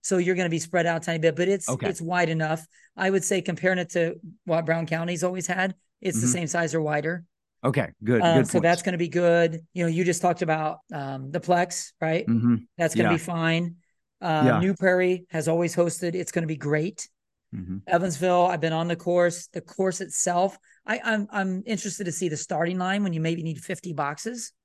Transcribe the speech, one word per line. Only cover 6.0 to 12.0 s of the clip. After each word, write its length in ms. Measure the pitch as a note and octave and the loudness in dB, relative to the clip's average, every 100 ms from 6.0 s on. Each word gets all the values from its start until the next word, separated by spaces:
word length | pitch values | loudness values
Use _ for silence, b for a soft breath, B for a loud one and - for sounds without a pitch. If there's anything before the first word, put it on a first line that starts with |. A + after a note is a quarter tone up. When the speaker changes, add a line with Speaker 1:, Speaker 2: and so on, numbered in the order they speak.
Speaker 1:
it's 180 | F#3+ A#2 | -4 0
the 80 | B2 | 0
Speaker 2:
Mm-hmm. 60 | |
Speaker 1:
same 140 | D3 E3 | 0 0
size 280 | E3+ E3 D#3+ | 0 0 0
or 60 | |
wider. 420 | D3+ D3+ D3+ F3 E3+ _ _ _ | 0 0 -2 -6 -10 _ _ _
Speaker 2:
Okay, 300 | C3 C3+ F2+ - | 0 0 -2 -4
good, 180 | G#2+ A#2+ | 2 4
Speaker 1:
Um, 180 | E3+ E3 | 6 6
Speaker 2:
good 80 | B2 | 4
Speaker 1:
so 40 | F3+ | 4
Speaker 2:
points. 80 | |
Speaker 1:
that's 180 | E3 F3 | 4 2
gonna 160 | - F3+ | 0 -2
be 100 | E3+ | -2
good. 540 | F3 F3 E3+ E3+ E3 E3 | 2 4 4 4 0 -10
You 120 | F3+ E3+ | -4 -2
know, 20 | |
you 160 | D#3+ | 2
just 180 | F3+ E3+ | 0 2
talked 200 | F3+ E3+ | 2 0
about, 380 | E3 D#3 D#3 E3 _ | 0 0 -2 -6 _
um, 380 | D#3 C3+ C3+ C3+ | -10 -8 -8 -6
the 80 | E3 | -6
Plex, 540 | E3 F3 F3 - - _ | 2 2 2 -4 -10 _